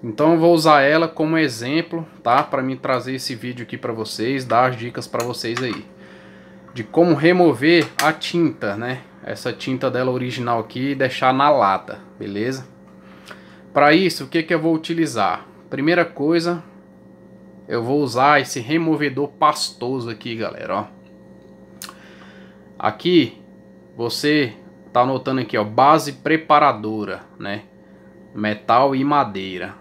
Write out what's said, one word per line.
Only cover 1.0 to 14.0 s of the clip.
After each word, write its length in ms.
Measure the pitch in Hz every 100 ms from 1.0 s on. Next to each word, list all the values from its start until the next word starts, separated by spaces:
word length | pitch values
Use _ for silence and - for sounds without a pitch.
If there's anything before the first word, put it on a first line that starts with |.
| 165
como 280 | - 156 160
exemplo, 680 | 151 110 120 151 165 170 160 -
tá? 180 | - 123
Pra 180 | 147 139
mim 140 | 131 127
trazer 400 | 139 127 120 131
esse 180 | -
vídeo 300 | 120 117 123
aqui 120 | 117 117
pra 160 | 120
vocês, 520 | 113 107 - 113 135
dar 260 | 127 113 127
as 60 | 120
dicas 320 | 120 - -
pra 160 | 120
vocês 360 | 120 120 117 120
aí. 240 | 127 104 - - - - - - - - -
De 120 | 123
como 320 | 113 - 175 147
remover 680 | 160 180 175 123 143 170 143 -
a 120 | 147
tinta, 640 | 156 - 175 165 - 110 101
né? 240 | 117 127 - -
Essa 280 | - 107 123
tinta 380 | 107 - 131 131
dela 220 | 123 127
original 480 | 127 123 123 120 117
aqui 300 | 113 123 131
e 40 |
deixar 400 | 139 135 131 131
na 160 | 131 143
lata, 480 | 143 101 95 - 104 - -
beleza? 480 | 104 101 117 131 131 - - - - - - - - - -
Pra 180 | - 143
isso, 300 | 156